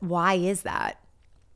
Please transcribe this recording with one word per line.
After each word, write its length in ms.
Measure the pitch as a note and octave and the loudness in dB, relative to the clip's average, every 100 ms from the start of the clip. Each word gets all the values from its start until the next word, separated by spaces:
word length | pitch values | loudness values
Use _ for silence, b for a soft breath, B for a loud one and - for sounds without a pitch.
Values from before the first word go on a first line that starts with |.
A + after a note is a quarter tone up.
why 340 | F3 F3 F3+ | -2 0 2
is 280 | F#3 F3+ G3 | 2 2 -2
that? 360 | - - G#1+ - - _ - - - | -2 -2 -4 -6 -16 _ -20 -20 -20